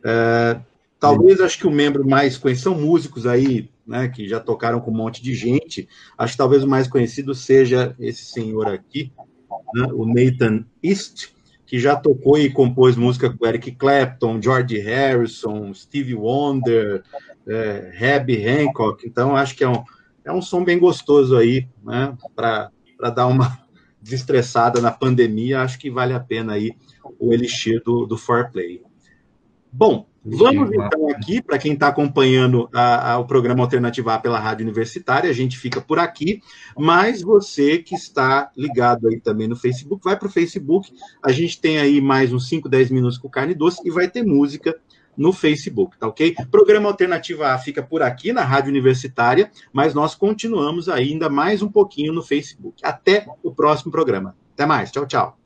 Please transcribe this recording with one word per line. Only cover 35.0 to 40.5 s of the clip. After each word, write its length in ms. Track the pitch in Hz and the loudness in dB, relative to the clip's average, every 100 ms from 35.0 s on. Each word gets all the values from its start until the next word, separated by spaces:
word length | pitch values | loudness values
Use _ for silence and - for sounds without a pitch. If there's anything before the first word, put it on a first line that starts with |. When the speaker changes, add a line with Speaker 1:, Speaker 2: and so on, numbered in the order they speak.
| - 135 359 | -2 0 0
Speaker 1:
a 40 | |
gente 260 | 123 131 123 | -2 -4 -4
fica 220 | 123 131 | -8 -8
por 160 | - 170 | -4 -2
aqui, 420 | 170 - 151 - _ - - - | -2 -4 -6 -6 _ -20 -20 -2
mas 440 | 156 170 208 233 | 2 4 2 -2
você 580 | 175 220 127 - 143 170 | 2 2 2 0 2 2
que 160 | 165 | -4
está 560 | 175 - - 131 135 143 - | -12 -8 -2 0 0 -2 -8
ligado 520 | 143 120 120 117 113 | -4 0 2 2 0
aí 120 | 113 | -2
também 260 | - 107 110 | -4 -2 -4
no 100 | 117 | -2
Facebook, 460 | 123 127 139 196 | -4 -4 -8 -6
vai 160 | 185 196 | -4 -4
pro 120 | 196 | -2
Facebook, 600 | 180 170 | -2 -2